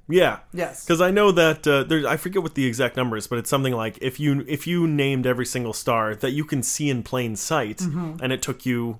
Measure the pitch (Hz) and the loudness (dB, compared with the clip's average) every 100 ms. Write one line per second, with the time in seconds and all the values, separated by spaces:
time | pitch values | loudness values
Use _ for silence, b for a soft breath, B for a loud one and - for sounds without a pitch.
0 | - 175 156 104 - 175 165 - - 165 | 0 4 4 2 -10 -8 -8 -6 0 4
1 | 180 202 208 175 160 156 151 139 131 160 | 4 6 6 6 4 4 2 2 4 0
2 | 131 151 180 190 160 - 131 117 127 - | 2 -2 -2 -2 -2 0 0 2 0 0
3 | 127 110 - 120 117 139 135 120 113 104 | -2 -2 -4 -4 0 0 0 -2 -4 -4
4 | 131 131 147 139 131 143 - 175 165 147 | -6 -2 0 0 -2 -6 -2 0 2 2
5 | 139 135 127 123 123 127 117 107 - 117 | 0 0 0 0 -2 -4 -4 -4 0 0
6 | 107 104 135 143 151 143 - - 147 127 | 0 -2 -2 -2 -2 -2 -2 -2 -2 -2
7 | 104 127 120 107 - 160 107 - 180 156 | -2 -4 -4 -4 -2 -2 -2 -4 -4 -4
8 | 170 165 131 131 - 127 127 120 117 113 | -6 -6 -4 -2 -4 -6 -2 -2 -2 -6